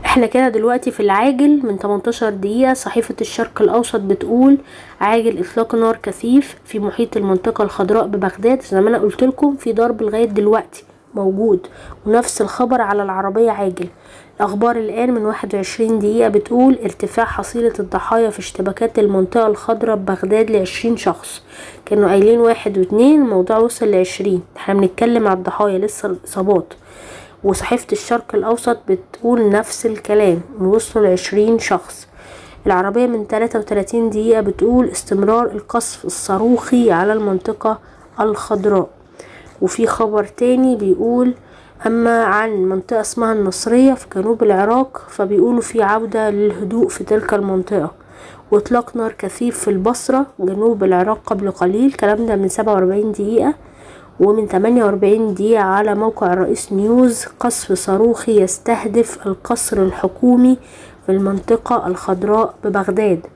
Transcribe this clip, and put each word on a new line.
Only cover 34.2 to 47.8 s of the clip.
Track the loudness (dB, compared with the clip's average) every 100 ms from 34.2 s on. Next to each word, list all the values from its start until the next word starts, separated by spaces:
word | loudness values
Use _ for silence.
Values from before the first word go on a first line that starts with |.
| 2 2
بتقول: | 0 0 2 2 0
استمرار | -4 -4 0 2 2 0
القصف | -6 -4 -4 -4 -10
الصاروخي | -10 -8 -4 0 2 2 2 2 4
على | 4 2
المنطقة | 0 0 -2 -4 -4 -4 -4 -10 -20 -20 -4
الخضراء. | -2 -2 -4 -2 2 0 -2 -10 -20 -20 -20 -20 -20 -6
وفي | -4 -2 -2
خبر | 0 -2 -2
تاني | -4 -2 0 2 2 2
بيقول: | 0 0 2 2 0 -2 -16 -20 -20 -8 -2
أما | 0 2 2
عن | 2 0 0
منطقة | 0 0 -2 -2 -4
اسمها | -2 -2 -2
النصرية | 0 -2 -4 0 4 4
في | 2 -4
جنوب | -4 -2 2
العراق، | 2 2 2 2 0 -8 -14
فبيقولوا | -6 0 2 2 2
في | -2 0
عودة | 0 0 -2 -2 0
للهدوء | 0 0 -2 -4 0 -2
في | -2
تلك | -2 -2 0
المنطقة. | -2 0 -2 -2 -4